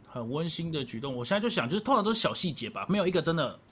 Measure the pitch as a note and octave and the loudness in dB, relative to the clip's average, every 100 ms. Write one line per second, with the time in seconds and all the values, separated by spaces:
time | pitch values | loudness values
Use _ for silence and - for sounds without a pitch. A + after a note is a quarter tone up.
0 | - B2 A2+ D3 E3+ E3 E3 D3+ B2 A2+ | -12 -8 -4 -2 -2 -4 -4 -4 -4 -6
1 | C#3 B2 A#2+ G3+ A#3 - A#2+ G3+ B3+ B3 | -6 -4 0 0 0 0 0 0 2 4
2 | G3+ A3 - - F3+ B2 A2 G2+ G2+ G3+ | 4 2 2 0 -2 -2 -6 -6 0 2
3 | F#3 F3+ D#3 E3 B2 - - | 4 2 2 2 0 -4 -16